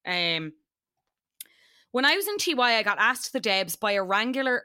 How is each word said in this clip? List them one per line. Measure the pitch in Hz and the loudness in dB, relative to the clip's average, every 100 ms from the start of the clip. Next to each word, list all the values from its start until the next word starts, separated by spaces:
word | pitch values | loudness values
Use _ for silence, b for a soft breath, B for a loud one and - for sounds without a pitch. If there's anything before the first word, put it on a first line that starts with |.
| - | -6
Um, | 180 170 165 156 156 _ _ _ _ _ _ _ _ b b b b b | -2 0 -2 -4 -10 _ _ _ _ _ _ _ _ b b b b b
when | 247 | 0
I | 277 349 | 2 2
was | 381 | 0
in | 403 | -2
T | 349 | -2
Y, | 269 247 226 | 2 2 2
I | |
got | 208 202 | 0 2
asked | 220 254 - | 2 0 -4
to | |
the | 262 | -4
Debs | 220 190 190 - | 0 0 0 -2
by | 208 | 0
a | 202 | 0
Wrangler, | 185 196 240 262 262 247 | 0 0 0 -2 0 -2